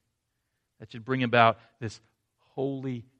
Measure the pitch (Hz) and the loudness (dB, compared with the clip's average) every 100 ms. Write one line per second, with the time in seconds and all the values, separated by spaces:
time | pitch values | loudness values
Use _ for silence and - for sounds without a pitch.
0 | _ _ _ _ _ _ _ _ 113 120 | _ _ _ _ _ _ _ _ -20 -14
1 | 113 131 123 120 113 107 _ - 110 - | -6 -4 2 6 6 4 _ -14 -14 -14
2 | _ _ _ _ _ - 139 135 131 123 | _ _ _ _ _ -10 -8 -8 -8 -10
3 | - _ | -12 _